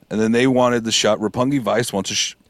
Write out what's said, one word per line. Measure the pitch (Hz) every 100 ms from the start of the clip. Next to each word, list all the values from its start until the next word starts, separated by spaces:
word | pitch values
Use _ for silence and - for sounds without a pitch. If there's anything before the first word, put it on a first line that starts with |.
| -
And | 104
then | 110
they | 117 131
wanted | 127 123 120
the | 113
shot. | - 107 104
Roppongi | 104 120 127 143
Vice | 107 107 123
wants | 101 92
a, |
sh-, | 104 - -